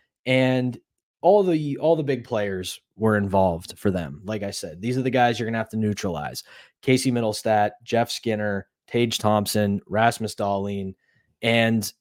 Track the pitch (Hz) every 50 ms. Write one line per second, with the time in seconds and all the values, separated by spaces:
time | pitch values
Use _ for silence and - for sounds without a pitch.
0 | _ _ _ _ - 127 127 131 131 127 127 127 127 127 120 - - _ _ _
1 | _ _ _ _ - 170 202 208 196 180 165 156 151 147 139 - 139 156 165 156
2 | 147 135 135 120 113 - 123 107 104 101 95 92 92 - - - _ _ _ -
3 | 107 110 107 104 101 98 92 98 95 92 85 82 - - - - - 104 92 90
4 | 82 71 69 73 - 95 110 104 101 101 101 - - 90 76 87 95 120 127 131
5 | 123 131 120 127 123 120 117 107 117 110 113 113 110 - - 113 110 107 101 -
6 | - 98 85 76 76 62 62 - - - - - - - _ _ - - 131 127
7 | 131 135 120 120 117 110 104 - - 113 110 104 104 107 - - _ - 117 113
8 | 117 - - - - 117 110 104 107 104 101 98 95 _ _ _ _ - - 120
9 | 120 117 113 - - 107 107 104 101 - - 107 104 101 101 98 - - 90 107
10 | 113 117 113 - 110 104 - - 107 101 101 98 98 101 101 98 95 95 98 _
11 | _ _ _ _ _ _ _ _ - 117 117 117 113 113 113 113 101 - - _